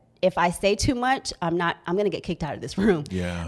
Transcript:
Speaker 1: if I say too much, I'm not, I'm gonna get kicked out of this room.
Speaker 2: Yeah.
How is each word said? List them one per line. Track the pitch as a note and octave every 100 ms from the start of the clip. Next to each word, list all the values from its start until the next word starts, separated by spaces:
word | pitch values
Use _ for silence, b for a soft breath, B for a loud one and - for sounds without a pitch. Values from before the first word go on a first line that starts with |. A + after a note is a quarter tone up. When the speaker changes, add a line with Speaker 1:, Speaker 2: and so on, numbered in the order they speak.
| _ _
Speaker 1:
if | F#3 E3+
I | F3
say | F3 G3 G#3
too | - B3
much, | B3+ C4 - -
I'm | E3+ E3+
not, | E3+ - -
I'm | F3+
gonna | G#3
get | -
kicked | - F3
out | D#3 G#2+
of |
this | A#2 -
room. | G#3+ E3+ D3
Speaker 2:
Yeah. | F#2 F2 F2